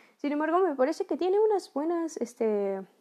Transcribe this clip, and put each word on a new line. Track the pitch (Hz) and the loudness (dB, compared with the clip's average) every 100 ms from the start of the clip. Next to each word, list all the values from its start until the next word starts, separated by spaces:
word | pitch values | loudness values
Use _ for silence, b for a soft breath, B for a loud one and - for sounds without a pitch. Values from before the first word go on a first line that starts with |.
| B B | B B
Sin | 285 | -4
embargo, | 294 311 339 | -2 0 2
me | 381 269 | 2 2
parece | 254 320 381 | 0 0 -2
que | 294 | -2
tiene | 359 403 | 2 4
unas | 427 403 - | 4 2 -2
buenas, | - 311 339 330 - | -4 -2 -2 -4 -4
este, | 233 - 226 208 202 196 190 _ | -8 -2 0 0 -2 -4 -8 _